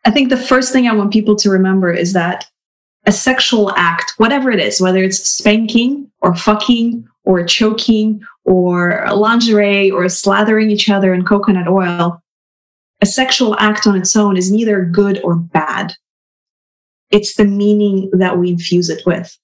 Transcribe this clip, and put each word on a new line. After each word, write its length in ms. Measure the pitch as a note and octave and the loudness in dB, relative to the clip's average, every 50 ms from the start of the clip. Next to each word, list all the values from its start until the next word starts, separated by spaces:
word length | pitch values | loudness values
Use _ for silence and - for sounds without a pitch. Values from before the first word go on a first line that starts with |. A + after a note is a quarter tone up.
| _ | _
I 40 | A3 | 2
think 200 | G#3+ C#4+ C4+ B3 | 2 2 0 0
the 60 | C4+ B3 | 0 -2
first 340 | B3 - B3+ C4 C4 - | 0 0 0 0 2 2
thing 160 | - C4 B3 A#3+ | 0 2 2 2
I 60 | A3 | 2
want 180 | G#3 G3+ G3+ | 0 0 2
people 240 | G3+ A3 G#3+ A3 G#3 | 0 0 2 2 0
to 140 | G#3 - G3+ | 2 2 0
remember 420 | F#3+ F#3 F#3+ F#3+ F#3+ F#3+ F#3 F3 | 2 2 2 2 2 2 0 0
is 220 | F3 F3+ E3+ F3 G3 | 0 -2 -2 -2 -2
that 320 | F3+ E3+ F3 F#3+ - - _ _ _ _ _ _ _ _ _ _ _ _ | -2 -2 -2 -6 -8 -12 _ _ _ _ _ _ _ _ _ _ _ _
a 80 | G#3+ | -2
sexual 580 | G3+ - - C4 B3+ B3+ - - - A3 G#3 F#3+ - | 0 0 0 -2 0 0 0 0 0 0 0 0 0
act, 380 | - F3 E3+ E3+ - - - - | 0 0 0 -2 -2 -6 -10 0
whatever 340 | - A3 A#3 C#4 C#4 C4 C4 | 0 2 2 2 0 0 0
it 100 | A3+ G3 | 0 0
is, 200 | D3+ F3 E3+ - | -2 -2 -2 0
whether 220 | F#3 F#3 F#3 F#3+ | 0 2 2 2
it's 160 | F#3+ F#3+ F#3+ - - - | 0 0 -2 -4 -4 -4
spanking 840 | - - - G#3 G#3+ A3 A3+ G#3+ - A#3 A#3+ B3+ C#4+ C#4+ - - _ _ | -6 0 0 2 2 2 0 0 0 0 0 0 -2 -4 -8 -16 _ _
or 140 | - F#3 F3 | -2 -2 -2
fucking 720 | E3+ - G#3+ G#3+ G#3 - - A#3+ A#3 A#3 A#3 A#3 A#3 A2+ _ _ _ _ | 0 0 0 0 0 2 0 0 2 0 -2 -4 -6 -10 _ _ _ _
or 200 | - F#3+ F3 F3 | 0 0 0 0
choking 760 | E3+ - - A3 G#3+ A3 A3 - - A3 G#3+ G#3+ A3 G#3+ G#3 - - _ _ _ | -2 -2 0 0 0 0 -2 0 0 0 2 2 -2 -2 -4 -8 -20 _ _ _
or 600 | - F#3 F#3 F3+ F3+ F3 F3 F3 F3 F3 - - - | 0 2 2 2 0 0 0 0 -2 -2 -2 -2 -2
lingerie 760 | - G3 G#3 A3 A#3 A#3 A3+ A#3 G#3+ G#3 G#3 G3+ G3+ G3 G3 F#3+ | 0 0 2 2 2 2 2 2 2 2 2 2 2 2 2 0
or 140 | F#3+ F3 F3+ | 0 0 -2
slathering 680 | F#3 F#3 - - G3+ G3 G3+ G#3+ A3 A3 G#3+ G#3+ G#3+ | -2 -4 -2 -2 0 2 2 2 2 2 2 2 0
each 180 | G#3 G#3 - - | 0 0 0 0
other 240 | G3+ G3 G3 F#3+ F#3 | 0 2 2 2 0
in 100 | F3+ F3+ | 0 0
coconut 440 | - G#3 G3+ G3+ - F#3+ F#3+ E3+ E3+ | 0 0 0 2 0 -2 -2 0 0
oil, 520 | F#3 G3 F#3 F3 F3 F3 E3+ F3 F3 - _ _ _ _ _ _ _ _ _ _ _ _ _ _ _ _ | 0 0 0 -2 -2 -2 -2 -2 -2 -6 _ _ _ _ _ _ _ _ _ _ _ _ _ _ _ _
a 60 | G#3 | -2
sexual 500 | G3 - - C4 C4 - - B3+ G#3+ G#3 - | -2 0 -2 -2 -2 0 0 0 0 0 0
act 280 | G#3+ G#3+ G#3+ G#3 - | 0 0 0 0 0
on 100 | G#3+ G3+ | 0 0
its 200 | F#3+ F3+ - - | 0 -2 0 0
own 200 | A3 G#3 G3+ F#3+ | 0 0 2 0
is 140 | F#3 F3+ F#3+ | 0 0 0
neither 340 | G3+ A3 A#3 A3 G#3 G3 F3+ | 0 0 0 0 0 -2 -2
good 360 | E3+ E3+ G3+ G3+ G3+ F#3 - | 0 0 0 2 2 0 -2
or 140 | - F3 E3+ | -2 -2 -2
bad. 560 | E3+ E3+ E3+ - D#3 D#3 D3+ - - - E3+ - _ _ _ _ _ _ _ _ _ _ _ _ _ _ _ _ _ _ _ _ _ _ _ | -2 -4 -4 -4 -4 -4 -2 -6 -6 -8 -8 -12 _ _ _ _ _ _ _ _ _ _ _ _ _ _ _ _ _ _ _ _ _ _ _
It's 240 | - G#3 G#3 - - | 0 0 0 0 -2
the 100 | - G#3+ | 0 0
meaning 680 | G3+ G3 G3+ G3+ G#3 G#3 G#3 G#3 G3+ F#3+ F#3+ F#3+ F#3+ | 0 0 0 2 2 2 2 2 0 0 -2 -2 -2
that 260 | - F#3 F#3+ F3+ - F3 | 0 0 0 0 0 0
we 120 | F3 F3+ | 0 0
infuse 380 | F3 E3+ - - F3+ F3 F3 E3 | -2 -4 -2 0 0 0 0 -2
it 140 | D#3 - - | -6 -4 -2
with. 320 | F3+ F3 F3+ F3 - - _ | -2 -2 -2 -6 -14 -18 _